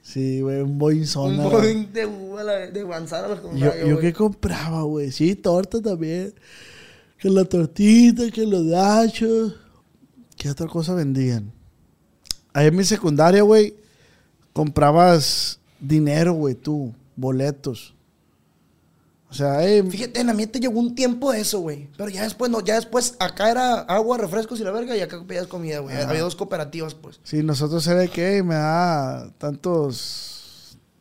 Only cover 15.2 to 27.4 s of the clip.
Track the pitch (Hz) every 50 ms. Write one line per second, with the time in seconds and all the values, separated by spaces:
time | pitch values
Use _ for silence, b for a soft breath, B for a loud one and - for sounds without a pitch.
15.2 | 139 - - - - - - _ _ _ _ _ 147 139 156 156 151 147 143 160
16.2 | 165 180 175 160 151 139 123 123 - 151 151 147 139 117 117 - _ _ _ -
17.2 | 131 131 131 131 135 147 143 139 - 139 120 - - - _ _ _ _ _ _
18.2 | _ _ _ _ _ _ _ _ _ _ _ _ _ _ _ _ _ _ _ _
19.2 | _ _ 127 131 143 143 139 143 165 190 208 208 190 185 180 196 247 240 - 240
20.2 | 247 240 220 208 220 220 - 262 240 254 214 233 240 233 240 254 262 247 240 240
21.2 | 277 277 247 214 208 - 214 196 170 160 147 143 143 - - - 202 208 185 185
22.2 | 214 220 - - 247 247 233 220 190 190 214 226 226 - 220 247 240 - - -
23.2 | 185 180 - - 196 220 233 247 254 247 240 196 - - 180 208 220 226 247 240
24.2 | 214 165 170 226 220 220 247 220 220 185 196 233 240 247 240 208 180 - 175 170
25.2 | 175 185 185 175 180 175 180 180 165 160 151 147 139 135 131 135 143 131 156 160
26.2 | 165 180 170 - 202 196 190 165 151 143 151 165 160 160 151 - - - - _
27.2 | _ - - 151